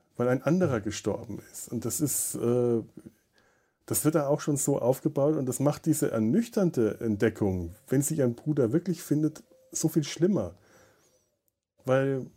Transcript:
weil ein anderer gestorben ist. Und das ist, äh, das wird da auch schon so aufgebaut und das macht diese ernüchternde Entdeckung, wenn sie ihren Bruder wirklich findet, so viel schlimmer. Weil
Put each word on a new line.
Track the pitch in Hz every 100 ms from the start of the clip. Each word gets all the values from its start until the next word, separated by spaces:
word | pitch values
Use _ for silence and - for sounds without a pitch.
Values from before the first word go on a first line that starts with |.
| _ -
weil | 123
ein | 131
anderer | 139 180 175 123
gestorben | 101 95 - 98 - 101 -
ist. | - -
Und | 123
das | 117 -
ist, | 147 - -
äh, | - 117 123 120 117 101 - - - _ _ _ _ _ _ -
das | 113
wird | 147 160
da | 139
auch | 143
schon | - 143
so | - 139
aufgebaut | 117 135 147 143 139 156
und | 131
das | 123
macht | 139 147 -
diese | 151 143
ernüchternde | 117 110 170 233 - 180 147 110 -
Entdeckung, | 117 104 117 104 101 92 85 90 -
wenn | 131
sie | 143 156
ihren | 127
Bruder | 117 151 147 117
wirklich | 147 175 165
findet, | - 151 156 156 - - _
so | - 160
viel | -
schlimmer. | 143 - 175 180 90 85 _ - _ _ _ _ _ _ _ _ _ _
Weil | 131 131 135 135 -